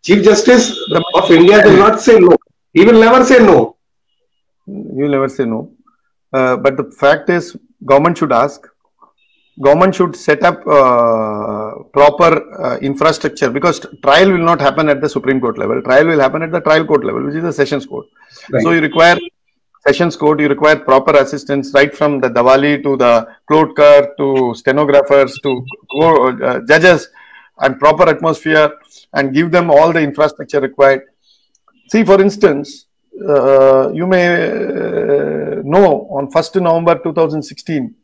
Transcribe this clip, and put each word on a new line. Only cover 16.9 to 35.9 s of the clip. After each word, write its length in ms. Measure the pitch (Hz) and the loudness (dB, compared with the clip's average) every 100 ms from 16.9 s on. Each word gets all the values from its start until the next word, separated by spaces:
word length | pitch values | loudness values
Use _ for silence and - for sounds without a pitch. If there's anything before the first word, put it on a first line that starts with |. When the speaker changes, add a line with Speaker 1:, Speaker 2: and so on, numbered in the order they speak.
| 151 | -4
Speaker 2:
level, 200 | - 110 | -4 -8
which 100 | 139 | -8
is 80 | 151 | -8
the 100 | 170 | -8
Sessions 320 | 147 139 143 | -6 -4 -6
Court. 220 | - - - _ _ - - | -10 -16 -16 _ _ -20 -8
Speaker 1:
Right. 120 | - | -4
Speaker 2:
So 80 | 165 | -2
you 100 | 170 | -2
require 380 | 151 165 170 170 - _ _ _ _ _ 143 | -2 2 2 2 -4 _ _ _ _ _ -4
Sessions 280 | 135 170 160 | -2 -2 -2
Court, 220 | 151 151 | -2 0
you 80 | 147 | -2
require 280 | 139 151 151 | 0 0 0
proper 400 | - 135 135 147 | 2 0 2 0
assistance 560 | 135 147 - 139 135 | 0 -6 -6 -8 -2
right 200 | 143 147 | 0 -2
from 260 | - 151 143 | -2 -4 -2
the 80 | 127 | -4
Dawali 540 | 117 123 135 143 147 | 0 2 2 0 -4
to 140 | 143 135 | -4 -2
the 300 | 123 117 110 - _ | 2 0 -2 -18 _
clerk 680 | 156 156 - 147 143 143 - | 0 0 2 6 6 4 -4
to 360 | 139 135 127 | -4 -2 -4
stenographers 840 | 123 - 135 147 143 139 139 131 - | -4 -4 -2 2 2 2 0 0 -4
to 260 | 143 123 127 - _ | -8 -8 -10 -20 _
co-, 480 | 139 165 156 127 120 | -2 0 2 0 -2
uh, 220 | 127 127 117 | -6 -6 0
judges, 400 | 156 180 160 - _ _ - _ _ | 2 4 2 -2 _ _ -20 _ _
and 200 | 135 131 | -4 0
proper 300 | 147 156 175 | 0 2 0
atmosphere, 640 | 156 160 156 156 156 151 151 _ _ _ | 0 -4 -4 -2 0 0 -4 _ _ _
and 200 | 143 139 | -6 -4
give 160 | 135 170 | -2 0
them 200 | 175 175 | 0 2
all 220 | 147 160 | 2 2
the 80 | 165 | 0
infrastructure 600 | 147 143 151 - 147 147 | -4 -2 -4 -4 -8 -6
required. 420 | 131 - 135 135 - _ _ _ _ _ _ _ _ | -6 0 2 2 -4 _ _ _ _ _ _ _ _
See, 160 | 214 | -2
for 160 | 185 196 | 2 2
instance, 640 | 196 196 190 143 135 - _ _ _ - - | 2 0 0 0 -8 -18 _ _ _ -14 -2
uh, 600 | 143 131 135 135 135 135 | 0 2 4 4 2 0
you 140 | 151 180 | -4 -2
may, 200 | 185 175 | 0 0
uh, 1400 | 170 160 - - - - - - 143 151 156 151 151 | -2 -4 -6 -6 -6 -6 -6 -2 -2 -2 -6 -8 -10
know 420 | 135 170 196 | -2 2 2